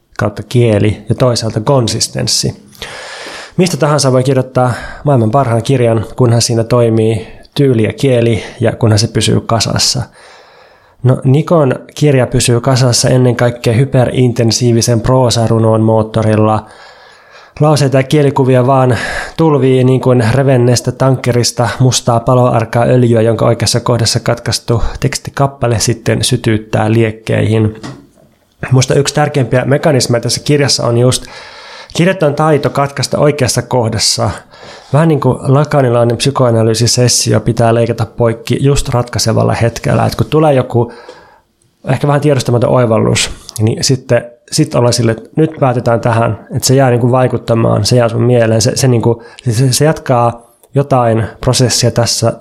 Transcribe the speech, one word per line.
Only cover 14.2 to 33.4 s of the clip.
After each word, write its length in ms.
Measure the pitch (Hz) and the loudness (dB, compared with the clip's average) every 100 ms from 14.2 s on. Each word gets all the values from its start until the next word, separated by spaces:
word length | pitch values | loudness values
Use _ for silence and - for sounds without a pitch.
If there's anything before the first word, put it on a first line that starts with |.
| 123 120 117 - 123 117 117 117 | 0 2 0 2 2 2 2 0
proosarunon 800 | 120 131 120 117 113 113 113 110 | 2 2 2 0 0 2 2 2
moottorilla. 840 | 110 110 107 110 107 107 107 107 - - - - - - - - - - | 2 2 0 -2 0 2 2 0 -4 -18 -20 -20 -20 -20 -20 -20 -12 -2
Lauseita 380 | 151 143 139 135 | 0 2 2 0
ja 60 | |
kielikuvia 640 | 131 151 139 139 131 127 123 | 0 2 2 2 2 2 2
vaan 300 | 135 127 110 - - - - | 2 2 0 -4 -8 -8 -2
tulvii 460 | 160 143 131 131 | 2 2 2 2
niin 180 | 127 131 | 2 2
kuin 220 | 131 123 110 127 | 2 2 2 0
revenneestä 560 | 135 127 123 120 127 | 2 2 2 0 -2
tankkerista 800 | 127 135 131 127 123 113 - 113 - | -2 0 0 0 0 -2 -2 -4 0
mustaa 400 | 131 - - 117 | 0 0 0 0
paloarkaa 640 | 127 127 123 123 110 120 | 2 2 2 0 -2 0
öljyä, 380 | 120 127 120 113 | 2 2 4 2
jonka 240 | 113 113 120 | 2 2 0
oikeassa 340 | 113 107 120 | 0 0 -2
kohdassa 400 | - 117 110 117 | 0 0 0 -2
katkaistu 640 | - - - - - 117 - - | -2 -4 -4 -6 -2 -2 -2 -2
tekstikappale 800 | - - - - 139 - 120 110 | -4 -6 -8 -4 -4 -2 -2 -2
sitten 440 | - 117 113 117 | -2 -2 -2 -2
sytyttää 680 | 117 127 117 107 - 113 107 | 0 -2 0 -2 -2 -2 0
liekkeihin. 920 | 113 113 107 - 110 104 110 107 - - - - _ _ _ _ - - | 2 0 -2 -4 -2 0 0 0 -4 -14 -18 -20 _ _ _ _ -12 -2
Musta 220 | 131 127 | 0 2
yksi 200 | 143 131 | 0 0
tärkeimpiä 520 | 151 147 147 120 127 123 | -2 -2 -2 0 0 0
mekanismeja 560 | 147 165 131 - 120 | 0 2 0 0 -2
tässä 200 | 120 - | -2 -6
kirjassa 440 | - 147 135 - 120 | 0 0 0 -2 0
on 100 | 117 | 2
just 280 | 123 - - - - - - - - | 2 0 -6 -20 -20 -20 -20 -20 -10
kirjoittajan 420 | - 170 190 147 143 | -2 -2 0 -2 0
taito 340 | 156 147 127 | 0 0 0
katkaista 480 | 143 139 - 123 - | -2 -4 -4 -4 0
oikeassa 440 | 143 139 | 0 0